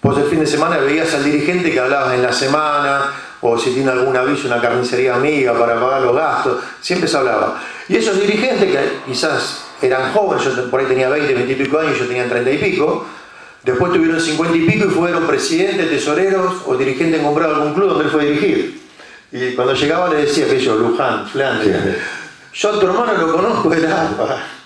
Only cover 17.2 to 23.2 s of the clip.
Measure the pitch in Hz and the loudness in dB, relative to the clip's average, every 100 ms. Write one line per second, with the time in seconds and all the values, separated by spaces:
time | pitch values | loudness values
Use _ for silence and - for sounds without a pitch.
17.2 | 147 147 160 151 151 151 196 127 147 156 | 2 2 0 0 0 0 0 2 0 0
18.2 | 147 147 190 - - - - - - - | 0 2 2 0 -2 -8 -20 -20 -20 -20
19.2 | - 123 127 123 123 127 147 165 180 151 | -14 -6 -4 0 0 2 2 2 2 2
20.2 | 143 160 131 131 127 110 120 120 131 107 | 2 2 2 2 2 2 2 2 0 -2
21.2 | - 135 139 110 107 90 98 95 - - | -4 -2 -2 0 0 2 0 -2 -6 -10
22.2 | - - - - 208 208 185 196 233 196 | -14 -20 -18 -2 0 2 2 2 0 0